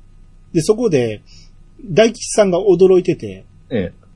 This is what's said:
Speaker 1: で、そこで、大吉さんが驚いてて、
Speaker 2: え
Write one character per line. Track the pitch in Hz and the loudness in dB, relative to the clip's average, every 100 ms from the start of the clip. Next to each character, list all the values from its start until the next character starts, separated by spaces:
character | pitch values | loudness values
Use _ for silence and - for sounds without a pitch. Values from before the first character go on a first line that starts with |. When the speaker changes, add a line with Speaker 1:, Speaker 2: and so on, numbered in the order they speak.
| - - - - - | -20 -20 -20 -20 -6
Speaker 1:
で、 | 175 | -4
そ | 156 214 | -2 0
こ | 240 | 0
で、 | 143 120 104 - - - - - - 208 | 0 -2 -6 -14 -20 -20 -20 -20 -20 -4
大 | 156 226 | 2 2
吉 | 220 - - | 0 -6 0
さ | |
ん | 196 | 0
が | 175 | 0
驚 | 208 170 185 185 | 0 2 4 2
い | |
て | 180 147 | 0 -6
て、 | 107 95 - - - | -8 -14 -20 -20 -8
Speaker 2:
え | 120 90 - _ | -6 -6 -8 _